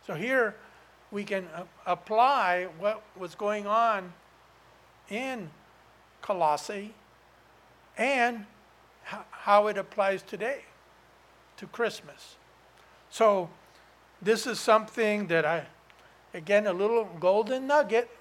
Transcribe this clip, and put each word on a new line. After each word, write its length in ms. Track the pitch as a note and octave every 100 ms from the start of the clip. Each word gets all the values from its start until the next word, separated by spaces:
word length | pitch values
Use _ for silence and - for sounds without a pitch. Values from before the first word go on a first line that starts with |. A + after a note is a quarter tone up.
| -
So 80 |
here 400 | D#3+ A3+ C4 A3 - - - - _ -
we 140 | G3+
can, 220 | G3+ G3 F3
uh, 100 | D#3+ F#3+ - -
apply 800 | F3 - G#3+ B3+ C#4 F#3 F3+ F3+ D#3+
what 240 | G3+ G#3+ - -
was 180 | F3
going 320 | - G#3 G#3 G3+
on 460 | A3 A#3 G3+ F3+ F3 _ _ _ _ - - _ _ -
in 400 | G#3 C4 B3+ D#3+ - - _ _ _ _ _
Colossae 720 | - F#3+ D#3 D3 - G#3 G#3 - _ _ _ _ _ - _ _ _ -
and 480 | B3 C4+ A#3+ A#3 G3+ - _ _ _ _ -
h-, 60 | G#3 -
how 360 | - - G3+ G#3
it 100 | G3
applies 460 | F#3 - G3 F#3+
today 400 | - G3 G#3+ F3 - - _ - _ _ _ _ _ -
to 100 | F#3+
Christmas. 720 | - A3+ - C#3+ - - - _ _ _ - - - -
So 400 | - A3 G3+ E3+ - - - - _ _ _
this 240 | F#3+ A3 B3
is 140 | G#3+
something 640 | - A3 A3 - G#3+ G#3 G3
that 180 | E3
I, 220 | D3+ E3 - - _ - - - _
again, 360 | F#3 D#3+ G#3 G#3+
a 40 |
little 320 | F3+ G#3 A#3 G3+ E3
golden 480 | F3+ G3+ G#3+ B3+ C4+
nugget. 420 | D4 G#3+ A3 A#3+ -